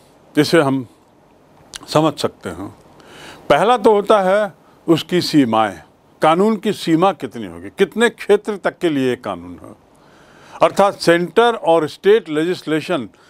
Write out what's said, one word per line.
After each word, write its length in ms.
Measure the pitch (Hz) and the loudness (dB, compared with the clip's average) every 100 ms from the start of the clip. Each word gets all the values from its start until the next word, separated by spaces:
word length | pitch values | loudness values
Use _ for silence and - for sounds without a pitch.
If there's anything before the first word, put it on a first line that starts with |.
| _ _ _ | _ _ _
इसे 260 | - 147 170 | -2 2 2
हम 260 | 139 135 120 _ _ _ _ _ _ _ _ - - | 2 -4 -8 _ _ _ _ _ _ _ _ -20 -4
समझ 240 | 151 156 | 0 0
सकते 340 | 147 107 - 101 | -2 -8 -8 -14
हैं। 180 | 82 101 - _ - - - - - - | -12 -14 -16 _ -20 -20 -20 -20 -20 0
पहला 280 | 143 196 247 | 2 4 2
तो 180 | 233 | 4
होता 260 | 208 208 214 | 2 4 2
है 300 | 185 202 208 - _ _ - | 4 0 -2 -8 _ _ -2
उसकी 340 | 160 - 175 | -2 0 -4
सीमाएं, 580 | - 151 127 110 110 87 - _ _ _ | 0 2 2 2 0 -4 -20 _ _ _
कानून 340 | 156 165 208 214 | 2 2 0 0
की 160 | 220 | -4
सीमा 380 | 185 - 160 190 | -6 -2 2 0
कितनी 320 | 175 127 120 98 | -2 -10 -12 -14
होगी, 240 | 85 95 | -14 -16
कितने 380 | - 196 208 233 | -4 -2 0 -2
क्षेत्र 460 | 220 - 202 220 202 | -4 0 0 0 -6
तक 220 | 185 - | -6 -4
के 100 | 180 | -4
लिए 280 | 143 131 123 | -2 -2 -4
कानून 420 | 110 90 87 85 | -6 -10 -12 -18
है, 120 | 110 - _ _ _ _ _ _ - - | -20 -20 _ _ _ _ _ _ -20 -2
अर्थात 320 | 165 165 196 | -2 2 0
सेंटर 600 | 165 - 170 175 - 240 | 2 2 2 2 2 2
और 340 | 226 160 165 151 | 0 0 0 0
स्टेट 400 | - 190 220 - | -2 2 2 0
लेजिस्लेशन 800 | 190 165 180 - 156 139 170 107 _ _ | -4 -4 -6 -4 -6 -4 -6 -8 _ _